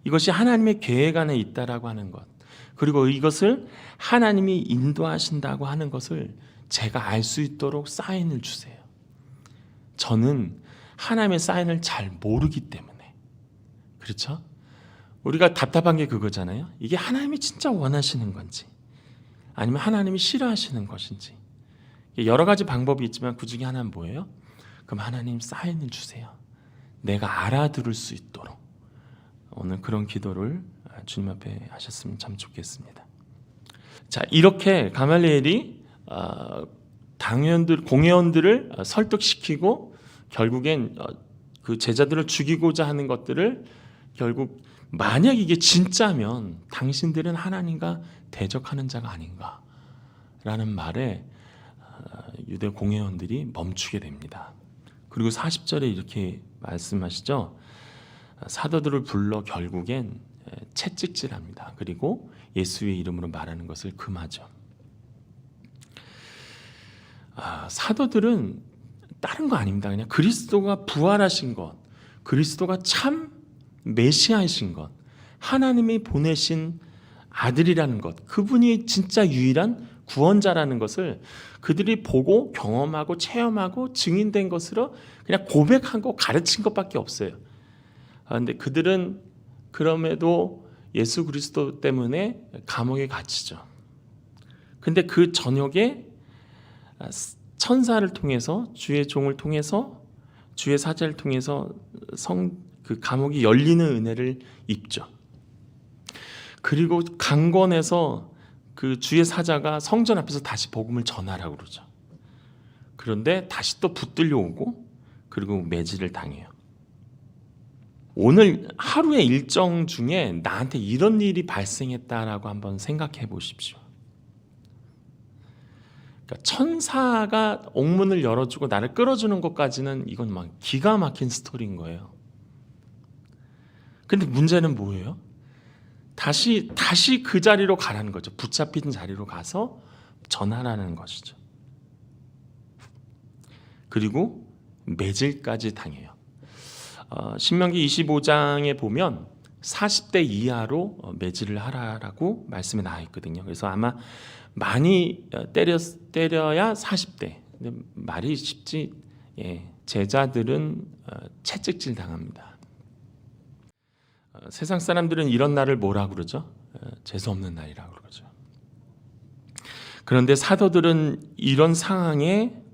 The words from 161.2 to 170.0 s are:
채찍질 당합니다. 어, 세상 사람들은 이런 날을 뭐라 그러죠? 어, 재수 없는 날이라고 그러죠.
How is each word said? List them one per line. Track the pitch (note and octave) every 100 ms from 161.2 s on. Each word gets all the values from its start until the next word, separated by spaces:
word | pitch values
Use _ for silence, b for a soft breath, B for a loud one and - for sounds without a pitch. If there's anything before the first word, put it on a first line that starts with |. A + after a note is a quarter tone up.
| - -
채찍질 | - - - - C3+ G#2
당합니다. | F2 E2 E2+ - - - - _ - _ - - - - - - _ _ _ _ _ _ _
어, | - -
세상 | - D#3+ F3+
사람들은 | F3 F3 E3+ D#3+ C#3+
이런 | A#2+ C#3+ C#3+
날을 | C3+ B2+
뭐라 | G2 G2+ G2
그러죠? | F2+ E2+ C3+ - - -
어, | - - -
재수 | - F#2+ G#2+
없는 | F#2+ F#2+ E2
날이라고 | D2+ D2+ F2 -
그러죠. | - - - - - - _ - - - - - - - - - B B B B